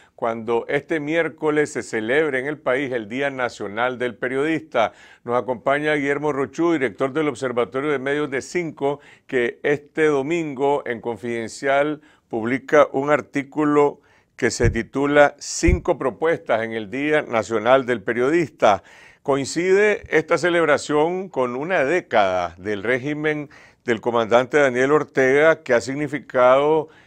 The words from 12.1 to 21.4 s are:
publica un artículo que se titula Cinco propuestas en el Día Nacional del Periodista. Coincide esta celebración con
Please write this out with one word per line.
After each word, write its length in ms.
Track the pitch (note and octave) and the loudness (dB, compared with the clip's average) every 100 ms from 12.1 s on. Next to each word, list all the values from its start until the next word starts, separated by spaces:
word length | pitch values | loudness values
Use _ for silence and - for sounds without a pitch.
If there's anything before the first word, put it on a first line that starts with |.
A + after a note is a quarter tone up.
| _ _ | _ _
publica 600 | A#2+ A2+ C3 C3+ D3+ - | -4 -2 -4 2 4 4
un 200 | C3+ C#3+ | 2 0
artículo 880 | D3 A2 C#3+ C3+ D3+ D3+ D3 C#3+ - _ _ _ - | 0 0 -6 -6 -2 2 4 2 0 _ _ _ -4
que 140 | A#2 | -2
se 220 | - A#2 | 2 0
titula 640 | A2+ - C3+ C#3+ D3 C#3+ - | 0 -4 -2 2 4 4 2
Cinco 640 | - - E3+ E3+ - D#3+ | -10 -2 0 2 0 -2
propuestas 640 | C3+ G2 D#3+ D3 - A2+ | -4 -2 -2 -2 -2 -2
en 80 | A2+ | -2
el 180 | A2+ G#2 | -6 -8
Día 320 | B2+ D3 D3+ | -6 -2 -2
Nacional 640 | B2+ A2+ G#2+ A2+ A2 C3+ B2 | 0 -4 -2 0 4 4 2
del 160 | A#2 | -2
Periodista. 800 | G#2+ A#2+ B2+ E3+ C#3+ - A#2 F#2+ - - - _ | -2 -2 0 0 -2 2 2 2 -4 -20 -20 _
Coincide 800 | - C#3 C3 D#3 F#3 F#3+ G#3+ G#3 - | -2 -2 -2 -2 2 4 2 0 0
esta 300 | D#3 D#3 E3+ | 0 2 0
celebración 920 | F3 E3+ D#3 C3 - D3 D#3+ F#3 F#3+ | 2 2 2 2 2 0 0 -2 -6
con 300 | C3+ | -4